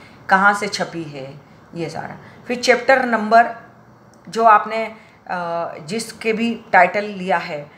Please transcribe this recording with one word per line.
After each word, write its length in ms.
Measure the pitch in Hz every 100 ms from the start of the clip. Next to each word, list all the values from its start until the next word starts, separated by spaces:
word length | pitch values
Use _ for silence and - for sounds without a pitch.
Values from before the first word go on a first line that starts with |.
| - - -
कहाँ 240 | 190 202
से 140 | 208 202
छपी 360 | - 180 170
है, 360 | 151 143 135 147 - - - 170
ये 140 | 156
सारा। 260 | - - - - - -
फिर 140 | 240
chapter 440 | 247 247 - 262 247
number 500 | 226 214 226 240 - - - - _ _ - -
जो 140 | 208
आपने, 520 | 226 214 214 226 220 220 - _ -
अ, 100 | 180 170 170 165 - 151
जिसके 480 | 220 226 - 220
भी 320 | 214 233 233 -
title 320 | 190 180 208
लिया 340 | 208 196 180 175
है, 340 | 170 151 147